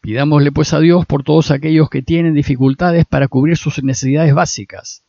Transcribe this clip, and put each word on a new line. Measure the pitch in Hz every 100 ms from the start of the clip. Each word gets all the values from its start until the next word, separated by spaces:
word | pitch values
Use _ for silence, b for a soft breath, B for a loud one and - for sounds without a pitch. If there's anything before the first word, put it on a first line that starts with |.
Pidámosle | - 113 147 147 143
pues | 143 151
a | 151
Dios | 165 175 165
por | 143
todos | 139 156 156
aquellos | 143 156 156 156
que | 139
tienen | 127 170 165
dificultades | 147 143 131 135 135 175 170 -
para | 139 139
cubrir | 131 147 165
sus | 151 -
necesidades | 135 127 131 143 160
básicas | 147 165 - 98 95 - -